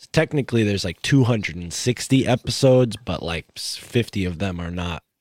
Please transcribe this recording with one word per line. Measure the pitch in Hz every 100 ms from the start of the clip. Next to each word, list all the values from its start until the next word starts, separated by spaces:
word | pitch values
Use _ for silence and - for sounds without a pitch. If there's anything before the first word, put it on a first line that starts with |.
| -
technically | - 160 151 127 117
there's, | 107 98
like, | 92 80
two | - 143
hundred | 120 117 92 80
and | 85
sixty | - 127 117 - 135 113
episodes, | 123 - - 135 127 123 98
but, | - 87
like, | 82 82 - -
s-, | - -
fifty | - 120 113 104 90
of | 82
them | 98 87
are | 87
not | 87 87 80 - _